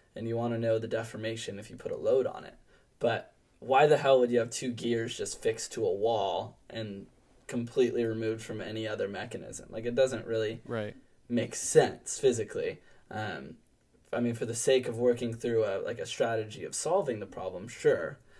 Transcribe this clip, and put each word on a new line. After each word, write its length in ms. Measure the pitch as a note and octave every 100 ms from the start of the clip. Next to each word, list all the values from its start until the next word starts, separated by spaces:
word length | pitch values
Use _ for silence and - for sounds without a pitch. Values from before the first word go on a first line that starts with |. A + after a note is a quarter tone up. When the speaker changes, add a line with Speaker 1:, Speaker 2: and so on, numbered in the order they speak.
| _ -
Speaker 1:
and 100 | A2+
you 100 | A#2
wanna 220 | A#2 A#2
know 200 | A#2 A2+
the 100 | A2
deformation 680 | A2+ A#2 A2 A2 A2+ A2+ G2+
if 120 | G2+
you 60 | -
put 160 | -
a 40 | -
load 300 | G#2+ C3 B2
on 180 | - -
it. 100 | - _ _ _ -
But 360 | A#2+ A2+ - _ _ _
why 260 | A#2 C3 D3
the 120 | D3
hell 200 | C#3 C3+
would 120 | A#2+
you 80 | A#2+
have 120 | A#2
two 220 | - C3
gears 440 | A2+ A#2 A#2 A2+ -
just 260 | G2+ -
fixed 300 | A#2 A2 -
to 120 | - G#2+
a 80 |
wall 680 | F#2+ A2 A#2 G2 F2+ A2 - -
and 360 | A2+ A2 G2 G2 _ _ _ -
completely 580 | B2 A#2 - B2 A#2+ A#2
removed 380 | A2 A2 A2
from 200 | - A2
any 260 | F#2 A2 A2
other 180 | G#2 G2+
mechanism? 640 | G2 A#2 - - - -
Like, 140 | G#2+ A#2
it 100 | A#2+
doesn't 320 | C3 A2+ G#2+
really 360 | A2+ A2 A#2 -
Speaker 2:
Right. 320 | A#2 G#2 - _ _ -
Speaker 1:
make 260 | A#2+ - -
sense 640 | - D#3 C#3+ - - -
physically. 600 | C3+ A2+ G#2+ - E2 - - - -
Um, 480 | G#2 G#2+ D#2 C2+ - _ _ _ _ -
I 80 | A#2
mean, 140 | A#2+ A#2
for 120 | A#2
the 80 | A2+
sake 340 | - C3 B2
of 100 | A2+
working 360 | B2 A#2+ B2 A2+
through 300 | B2+ A2+ G#2+
a, 140 | G2
like, 180 | F#2 A#2
a 80 | -
strategy 580 | - B2 A2+ G#2+ G#2+ D#2+
of 100 | -
solving 460 | D3+ F#3 D#3 A2+
the 60 | G2+
problem, 420 | - F#2+ F#2 A2
sure, 500 | - D3+ A2+ D#2+ - _ -